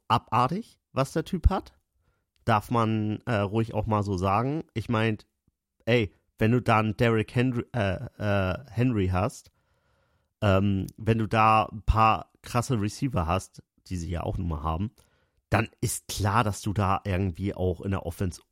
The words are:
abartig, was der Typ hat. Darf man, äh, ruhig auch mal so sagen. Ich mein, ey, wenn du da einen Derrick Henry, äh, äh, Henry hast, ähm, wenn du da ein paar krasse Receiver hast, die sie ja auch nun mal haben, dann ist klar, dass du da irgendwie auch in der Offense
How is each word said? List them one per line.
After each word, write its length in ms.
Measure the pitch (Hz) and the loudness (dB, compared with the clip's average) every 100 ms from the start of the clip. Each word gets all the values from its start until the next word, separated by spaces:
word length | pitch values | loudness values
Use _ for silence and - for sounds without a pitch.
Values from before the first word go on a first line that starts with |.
| _ | _
abartig, 720 | 113 - 117 127 180 - _ _ | -2 0 0 0 -2 -8 _ _
was 220 | 120 135 | -4 -2
der 100 | 165 | -2
Typ 260 | 156 180 - | -4 0 2
hat. 240 | 190 - _ _ _ _ _ _ _ | 2 -4 _ _ _ _ _ _ _
Darf 260 | - 107 - | 0 0 2
man, 500 | 120 110 110 107 107 - | 0 2 0 -2 -4 -2
äh, 100 | 110 | -2
ruhig 380 | 101 110 113 | 0 0 -2
auch 120 | - 110 | -4 0
mal 180 | 107 | 0
so 140 | 101 92 | 0 0
sagen. 480 | 98 101 127 156 - | 0 0 0 -4 -6
Ich 160 | 117 104 | -8 -2
mein, 300 | 113 113 107 - _ _ _ _ _ - | 0 0 -2 -8 _ _ _ _ _ 0
ey, 280 | 123 101 - _ _ | 2 0 -6 _ _
wenn 140 | 110 | 2
du 100 | 123 | 2
da 180 | 107 110 | 4 2
einen 180 | 110 101 | 2 2
Derrick 360 | 117 113 107 120 | 2 2 0 0
Henry, 280 | 127 120 - | 0 0 -4
äh, 320 | 123 98 92 - - | -2 -2 -2 -8 -6
äh, 400 | 104 101 92 90 - | -2 0 0 -2 -6
Henry 360 | - 127 110 92 | -2 0 2 0
hast, 460 | 90 107 - - _ _ _ _ _ _ _ _ _ | 0 -2 -4 -18 _ _ _ _ _ _ _ _ _
ähm, 460 | 104 95 101 95 - - | 2 4 4 0 -2 -6
wenn 220 | 107 113 | -2 0
du 80 | 107 | 0
da 420 | 113 110 110 98 | 4 6 6 2
ein 120 | 107 | -2
paar 500 | - 113 110 95 - _ | 0 4 4 4 -4 _
krasse 400 | - 123 - 120 | -4 -4 -2 -2
Receiver 460 | 104 - 139 117 80 | -2 -4 -4 -2 0
hast, 360 | 95 - - _ _ - | -2 -4 -16 _ _ -10
die 100 | 90 | -8
sie 120 | 82 | -6
ja 140 | 85 | -6
auch 140 | 82 98 | -4 -4
nun 120 | 87 | -4
mal 140 | 76 | -4
haben, 280 | 80 80 107 - _ _ _ _ _ | -4 -4 -6 -8 _ _ _ _ _
dann 200 | 101 113 - | -2 -2 -4
ist 280 | 120 - - | -6 -6 -8
klar, 360 | - 101 104 | -4 0 2
dass 180 | 107 98 | 0 -2
du 120 | 107 | -4
da 280 | 98 95 98 104 | 0 0 0 -2
irgendwie 480 | 92 98 87 95 | -2 -2 -2 -6
auch 260 | - 92 95 | -2 -2 -2
in 100 | 98 | -4
der 140 | 95 - | -4 -6
Offense 360 | - 92 - _ | -4 -6 -6 _